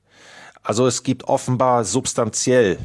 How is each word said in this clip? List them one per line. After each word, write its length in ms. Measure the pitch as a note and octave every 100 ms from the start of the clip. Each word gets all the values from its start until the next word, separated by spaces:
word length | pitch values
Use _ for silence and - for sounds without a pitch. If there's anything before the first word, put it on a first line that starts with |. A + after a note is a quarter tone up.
| _ _ - - - -
Also 240 | - A2 B2+
es 180 | -
gibt 200 | - B2+
offenbar 600 | - C3 - B2+ B2+ A#2+
substanziell 920 | F#2+ B2+ - - A2 - B2+ B2+ G2+ D#2+